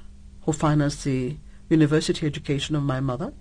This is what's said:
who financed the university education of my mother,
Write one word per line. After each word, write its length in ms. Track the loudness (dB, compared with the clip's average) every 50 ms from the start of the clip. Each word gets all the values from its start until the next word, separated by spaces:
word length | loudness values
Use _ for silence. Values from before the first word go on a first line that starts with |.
| -18 -20 -20 -20 -20 -20 -20 -6 -4
who 100 | -2 0
financed 500 | 2 2 4 4 4 2 2 0 -2 -2
the 340 | -2 -2 -2 -2 -4 -6 -8 -12 -16 -18 -10 -2 2
university 560 | 4 6 6 6 4 2 2 0 0 0 -2
education 500 | -2 -4 -4 -4 -4 -2 -2 -2 -2 -2
of 80 | 0 0
my 160 | 0 0 0
mother, 340 | 0 -2 -2 -2 -4 -6 -8 -12